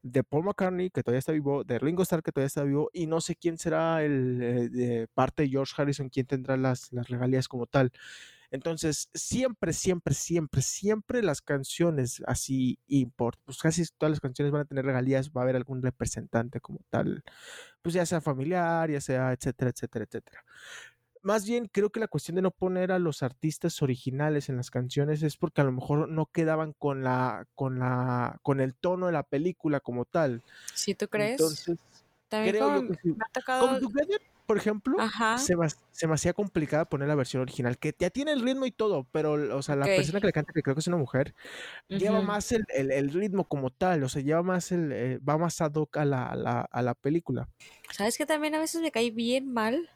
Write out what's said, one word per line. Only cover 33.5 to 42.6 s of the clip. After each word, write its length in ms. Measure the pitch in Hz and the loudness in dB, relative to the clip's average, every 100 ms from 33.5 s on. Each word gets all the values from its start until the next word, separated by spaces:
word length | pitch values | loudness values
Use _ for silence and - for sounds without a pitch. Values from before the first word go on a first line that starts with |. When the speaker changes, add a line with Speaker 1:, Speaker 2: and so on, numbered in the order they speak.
| 254 254 | 2 4
Speaker 1:
Come 120 | 262 | 2
Together, 420 | 262 240 311 415 _ _ - | 0 -2 0 -2 _ _ 0
por 120 | 208 | 0
ejemplo, 400 | 214 214 254 277 | 2 -2 -2 0
Speaker 2:
Ajá. 380 | 220 214 226 233 | 0 0 0 0
Speaker 1:
se 180 | 277 175 | 0 2
me 100 | 165 | 2
ha-, 40 | - _ | -2 _
se 160 | - 160 | -4 0
me 60 | 156 | 0
hacía 180 | 180 | 0
complicada 500 | 175 208 - 151 151 | 0 -2 -2 0 0
poner 240 | 165 143 139 | 0 -2 0
la 80 | 151 | 0
versión 260 | 127 135 | 0 -2
original, 360 | 127 - 123 123 | -4 -2 -2 0
que 180 | 151 - | -4 -2
ya 120 | 180 | -2
tiene 240 | 247 285 | 0 -2
el 80 | 294 | 0
ritmo 240 | 240 262 262 | 0 0 -2
y 60 | |
todo, 360 | - 220 165 131 | 0 0 0 -2
pero, 180 | 156 156 151 143 131 | -2 0 0 0 -2
o 60 | |
sea, 160 | 135 143 | 0 0
la 80 | 139 | 4
Speaker 2:
Ok. 60 | 190 | 4
Speaker 1:
persona 240 | 147 190 | 2 2
que 80 | 196 | 2
le 60 | |
canta, 180 | 156 147 | 0 -2
que 100 | 160 | -2
creo 140 | 143 135 | 0 0
que 60 | |
es 60 | 165 | 0
una 100 | 175 | 0
mujer, 360 | 131 127 139 - - - - - _ | 0 0 0 -4 -18 -16 -14 -16 _
lleva 300 | 196 190 196 | 0 2 2
Speaker 2:
Ujú. 100 | 196 | 2
Speaker 1:
más 240 | 208 - | -2 0
el, 140 | 233 | 0